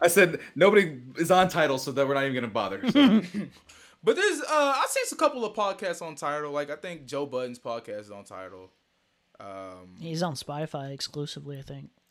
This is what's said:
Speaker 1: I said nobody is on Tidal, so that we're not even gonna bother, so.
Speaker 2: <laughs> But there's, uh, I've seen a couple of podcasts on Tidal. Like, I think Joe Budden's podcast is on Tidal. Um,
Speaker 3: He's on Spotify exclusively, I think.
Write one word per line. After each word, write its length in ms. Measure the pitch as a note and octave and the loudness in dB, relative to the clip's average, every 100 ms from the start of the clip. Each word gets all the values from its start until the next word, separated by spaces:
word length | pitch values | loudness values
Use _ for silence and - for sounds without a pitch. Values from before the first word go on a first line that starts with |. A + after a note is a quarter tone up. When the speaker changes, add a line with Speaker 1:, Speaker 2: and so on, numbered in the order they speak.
Speaker 1:
I 60 | E3+ | 6
said 320 | G3 F3 D3+ - - | 8 6 4 -4 6
nobody 440 | F#3+ G#3 F3 C3 B2 - | 8 8 6 0 -8 -2
is 120 | E3 | 4
on 200 | F#3 F#3 | 6 6
Tidal, 280 | E3+ D3+ C3 | 4 2 2
so 140 | C#3+ | 0
that 160 | C3 C3+ | 0 2
we're 60 | C#3 | 2
not 80 | |
even 100 | C#3 B2+ | 0 0
gonna 120 | A#2+ | -2
bother, 420 | A2 G2 G2 B3 | -2 -2 -2 -2
so. 320 | - F3 G#3+ F3+ | 0 0 0 0
Speaker 2:
<laughs> 40 | G3+ E3+ - - - - _ | -8 -10 -14 -20 -20 -20 _
But 120 | F3 A#3+ | -2 0
there's, 260 | G4+ D4+ | 0 -2
uh, 320 | D4 D4+ C#4+ C4+ | -2 0 2 0
I've 80 | B4+ | -2
seen 140 | C5+ A#4+ | -2 -4
a 40 | D#4+ | 0
couple 300 | D#4 C4 G#3+ | 0 0 -6
of 100 | G#3+ | -2
podcasts 460 | G3+ F#3+ F#3+ F3 | -4 -2 -6 -6
on 140 | E3 D3+ | -10 -8
Tidal. 340 | D3+ D3 D3 | -6 -4 -4
Like, 220 | C#3+ C#3+ | -4 -6
I 40 | D3+ | -8
think 300 | F#3 E3 B2+ | -12 -14 -8
Joe 220 | C#3 C#3+ | -6 -4
Budden's 320 | B2+ B2+ A#2+ | -4 -6 -8
podcast 400 | B2+ A#2 - G#2 | -10 -10 -10 -12
is 100 | G#2 | -12
on 120 | G2+ | -18
Tidal. 480 | G2+ F#2+ F#2+ F#2 F#2 _ _ _ _ _ _ - | -16 -14 -14 -16 -20 _ _ _ _ _ _ -18
Um, 580 | G2+ G2 F#2+ F#2 F#2 F2+ | -14 -12 -14 -16 -20 -16
Speaker 3:
He's 240 | D#3+ D#3+ | -8 -4
on 100 | F3 | -4
Spotify 580 | C3+ - D3 D#3 D3 C#3 | -6 -8 -8 -8 -8 -10
exclusively, 680 | C#3 - D3 D3 - C#3+ C#3 | -10 -8 -8 -10 -10 -14 -14
I 20 | |
think. 300 | C3+ C#3 C#3 _ _ | -14 -16 -18 _ _